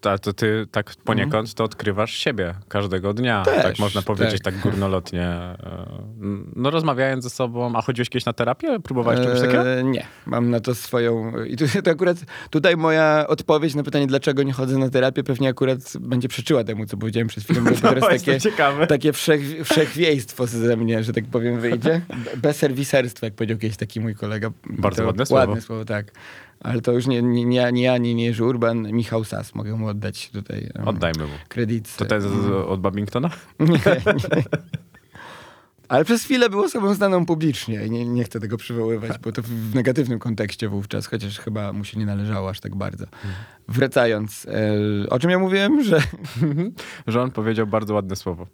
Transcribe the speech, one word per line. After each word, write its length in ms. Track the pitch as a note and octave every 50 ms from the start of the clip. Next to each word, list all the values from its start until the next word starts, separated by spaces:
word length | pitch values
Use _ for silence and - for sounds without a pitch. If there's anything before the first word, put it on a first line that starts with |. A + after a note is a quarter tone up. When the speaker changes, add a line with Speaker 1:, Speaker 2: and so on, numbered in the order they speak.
| - G#2
Speaker 1:
A 60 | G2
to 160 | G2 - G#2 G2
ty 340 | - A#2 A2 G#2+ A2 A2 G2+
tak 160 | - G#2+ G#2
Speaker 2:
Mhm. 160 | - - _ _
Speaker 1:
poniekąd 480 | - A2 A2+ - D3 D3+ A2 A2 A2+ -
to 100 | - A2+
odkrywasz 500 | A2 - - - G#2 G2 G2+ G#2+ A2+ -
siebie 400 | - - E3 C3+ G2+ F#2 E2+ F2 G2 -
każdego 460 | _ - G2+ G2+ G2 F#2 F#2+ F2 G2+ G#2
dnia, 300 | A2 B2 B2 A#2 G2+ F#2
Speaker 2:
Też, 200 | - - - B2+
Speaker 1:
tak 160 | G2+ - -
można 220 | G2+ G2+ - G#2
powiedzieć, 400 | F#2 - G#2+ F#2+ A#2 A2 F#2 F#2+
Speaker 2:
tak. 120 | - G2 F#2
Speaker 1:
tak 100 | G2 F#2
górnolotnie. 580 | G#2 G2 F#2+ G2 F#2+ F#2+ F#2 F2 - - F2 F2
E, 300 | F2 F2 F2 F2 F2+ F#2 - - - F2 F2 F2+ - G2 F#2+ G2+ G#2+ A2+ A2+
n-, 300 | G#2 G2 G2+ G2 - - -
no, 140 | - B2 C#3
rozmawiając 540 | D#3 E3 D#3+ D#3 C3+ B2 C3 C3+ C3+ C3 B2
ze 60 | B2
sobą, 460 | - - C3 A#2+ A#2 A#2+ B2 A#2+ A#2
a 60 | A#2
chodziłeś 280 | - - C3 A2+ B2 -
kiedyś 160 | - B2 -
na 80 | A#2+ A#2
terapię? 460 | - A#2+ A#2 C3 _ - E4 C4+ G#3+
Próbowałeś 400 | D#3+ - C3+ B2 A#2 A#2 A#2 B2
czegoś 200 | B2+ B2 B2 B2
takiego? 300 | B2 B2 B2 B2 B2 B2+
Speaker 2:
E, 140 | B2+ B2+ B2+
nie. 220 | C3 C3 - - - - - -
Mam 240 | - B2 A#2+ A#2+ A#2+
na 100 | A#2+ A#2
to 160 | G#2 C3 B2
swoją, 680 | G#2+ - - - B2 A#2+ A#2 A#2 A2+ A2 A2+ A2+ A#2 A2
i 140 | A#2+ -
tu, 80 | A#2+ D#3 C#3 G#2+
<laughs> 100 | G3 F3
to 80 | E3
akurat 260 | E3 D3+ F#3 F3+ F3 F3 D3+ - - - - -
tutaj 280 | - D#3 C#3 F#3+ F3
moja 480 | E3 D#3 D#3+ D#3+ D#3+ D#3+ D#3 D3+ D3+ D3+
odpowiedź 480 | - D3+ - - - D#3 D3+ D3 D#3+ C3
na 80 | D3 C#3+
pytanie, 240 | C#3 - D3 C#3+
dlaczego 360 | C3+ C3 C#3 - D#3+ C#3 C3+ C#3
nie 100 | C3+ C3
chodzę 240 | B2 C3+ B2+ C3+
na 120 | C3+ C3+ B2+
terapię, 340 | B2+ C3 B2+ C3 B2+ - C3+
pewnie 260 | C#3 C3+ A#2+ C3+ C3
akurat 440 | B2 - C#3 C3 C3 B2+ B2+ - - B2
będzie 280 | B2 A#2+ B2+ B2 B2
przeczyła 360 | B2 - - A#2+ - D#3 C3 A2+
temu, 220 | G2 A2 G#2 A2
co 120 | G#2 -
powiedziałem 300 | G2+ G#2+ A2+ G#2+ A2+ A#2
przed 160 | A2 - - G#2
chwilą, 200 | - E3+ B2 A#2
bo 60 | -
to 60 | -
Speaker 1:
<laughs> 80 | A2+ -
No 60 | A3+
Speaker 2:
teraz 140 | C3 B2+ A#3
Speaker 1:
właśnie, 300 | G3+ D#3 B2 - C#3+ C3+
Speaker 2:
takie, 60 | C3+
Speaker 1:
ciekawe. 460 | C3 G#3+ G#3+ - D#3 C#3 C#3 D3 D#3
Speaker 2:
takie 260 | E3 D#3 C3 D3 D3+ C#3
wszech-, 500 | - - - D#3 D3 C#3+ C#3 D#3+ D#3+ D#3+
wszechwiejstwo 840 | - - D#3 D3+ A#2+ - D3+ F3 E3 D3+ C#3 A#2 - - - B2+
ze 300 | A#2 A2+ A#2 A2+ A#2+ A#2+
mnie, 260 | A2+ A#2 A2+ A2+ A2 A2
że 100 | A#2 A2+
tak 120 | A#2 A2
powiem, 340 | - - B2 A2+ A#2+ A#2+ A#2
wyjdzie. 420 | A2+ A#2+ A#2 A#2+ A2+ D#3 D#3+ E3+ E3+ -
Speaker 1:
<laughs> 160 | - B2+ A#2
Speaker 2:
Be-, 120 | A2+ -
bezserwiserstwo, 880 | B2+ A#2 D3+ D3 - - C#3+ C3 B2+ C#3+ C3 - C#3 B2+ B2 - - -
jak 80 | A2+ G2+
powiedział 220 | - A2+ G#2+ A2+
kiedyś 200 | A2 A2 G#2+ G#2+
taki 220 | - A#2+ G2 - A2+
mój 160 | A2 A2+ G#2+
kolega. 360 | G#2+ - G#2 A2 G#2+ G#2 A2+ - _ - -
Speaker 1:
Bardzo 320 | - - - G2+ F2+ -
Speaker 2:
To 60 | A2
Speaker 1:
ładne 180 | A2+ F2+ G2+ C3
słowo. 140 | - C#3+ C3 B2+
Speaker 2:
ładne 140 | A2 G#2+ A2+
słowo, 240 | G#2 - A2+ A2 A2
tak. 260 | G#2+ A2 G#2 G#2 - _ - - - - - - - _ _
Ale 220 | - - A#2 A#2+
to 100 | A2 -
już 160 | A#2+ B2 A#2+
nie, 140 | C3 C3 A#2+
nie, 240 | A#2+ B2 A#2+ A#2+ A#2+
nie, 260 | A#2+ B2 B2+ B2 B2
nie 100 | B2 B2 B2
ja, 140 | B2+ B2+
nie, 180 | B2 A#2+ A#2+ A#2
nie 100 | A#2 A#2
Jerzy 180 | A#2+ A#2 G#2+ A#2
Urban, 460 | A#2+ C3 A#2+ A#2 A#2 A#2 A#2 A2 G#2
Michał 320 | A2 A#2+ A2+ - A2+ A2+ A2
Sas. 320 | - - G#2 G#2+ - -
Mogę 200 | G#2+ G#2+ G#2 A2
mu 120 | A2+ A2
oddać 420 | A2 G#2 G#2 G#2 G2+ G2+ - - -
tutaj, 400 | - G#2 G2 - - G#2 - - -
em, 120 | - G#2+
Speaker 1:
Oddajmy 360 | A2+ G#2+ - F#2 E2+ D#2+ D#2+ D#2
mu. 60 | D2 D2 D2 -
Speaker 2:
kredyt. 480 | _ - B2 A#2+ G#2+ A#2 A2+ A2 - -
Speaker 1:
To 100 | - -
ten 160 | G#2 A2+ G#2+
z, 40 | G2
Speaker 2:
Mm. 260 | G2+ G2 G2+ G2+ - G2 F#2+ -
Speaker 1:
od 140 | - F#2+ F#2+
Babingtona? 480 | F#2 G2 F#2+ G2+ G#2 G#2 - B2 C3+ E3+ D#3 - - -
Speaker 2:
<laughs> 100 | _ _
Nie, 60 | D3
nie. 120 | D#3+ E3+ - - G3+ F#3 - - G#3+ G3+ C#3+ A2+ - - - - - - - - - - - - _ _ - _ _ _ - - - - - - - - - _ _ _ _ _ _
Ale 160 | - C3 D#3
przez 180 | E3 A#3 A3+ -
chwilę 260 | - C4+ B3+ A#3+ A#3
był 100 | G3 G3+ G#3
osobą 300 | E4+ - B3 G3 G3 G3+
znaną 320 | G3 G#3 G3 F#3 F3+ E3+
publicznie 600 | E3+ E3 D#3 D#3+ D#3+ C3 - - - A2 G#2 G#2
i 60 | A2
nie, 140 | A#2 A#2 A#2+
nie 180 | A#2+ A#2+ B2 A#2+
chcę 160 | G#2 - A2+
tego 180 | G#2 G#2 A#2
przywoływać, 600 | G#2+ - - A#2+ A#2+ A2+ A2+ A#2 A2 G#2+ A2+ G#2+
bo 140 | A#2 - A2+
to 100 | G#2+ -
w, 40 | A2
w 300 | A2+ A#2 A2+ A2 A2 G#2+
negatywnym 440 | C3+ A#2+ B2+ B2+ C#3 C#3 A#2 B2 A2
kontekście 500 | - B2 A2+ G2+ G#2+ G2+ - - A#2 G#2
wówczas, 360 | G2+ G2+ G2+ G#2 - G#2 G#2
chociaż 340 | - - A2 A2+ G2+ G2+ -
chyba 340 | - A2 G#2+ G#2+ G#2 G2+ G2+
mu 100 | G2+ G2+
się 160 | G2+ - G#2+
nie 60 | G#2+
należało 440 | G#2 G2+ G2+ G2+ G#2+ G#2+ G2+ F#2+ F#2+
aż 100 | F#2 -
tak 160 | - G#2 G2+
bardzo. 280 | G2 F#2+ G2 F#2+ F2+ F#2
Speaker 1:
Mhm. 280 | - - - - G2 F#2+ F#2 A2 - - _ _
Speaker 2:
Wracając, 800 | - A2 B2 C3+ B2+ - C3+ A#2+ A#2 A2 G#2 G#2+ G#2 - - - - G#2+ G#2 G#2+ G#2+ G#2+ G#2 G#2 G#2 G#2 G2+ G2+
e, 40 | -
o 100 | - B2+
czym 100 | C3+ E3+
ja 100 | F3+ F#3
mówiłem? 440 | F#3+ F#3 F#3+ G3 G3+ G3+ D#4 D4 C#4
Że 180 | G#3 E3+ D#3 C#3 - - - F#3+ C#3+ - A#2 D3 D#3 C#3+
Speaker 1:
<laughs> 520 | D3+ F3 G#3+ - - - - - - -
Że 140 | - A2 A#2+
on 100 | B2 B2+
powiedział 360 | B2+ - G#2+ A2+ A2+ G#2+ A2+
bardzo 260 | G#2 G2+ A2 G#2+ G#2 G#2+
ładne 220 | G#2 G2 F#2 F#2+
słowo. 320 | F#2 - F#2+ F2 E2 F2+ F2+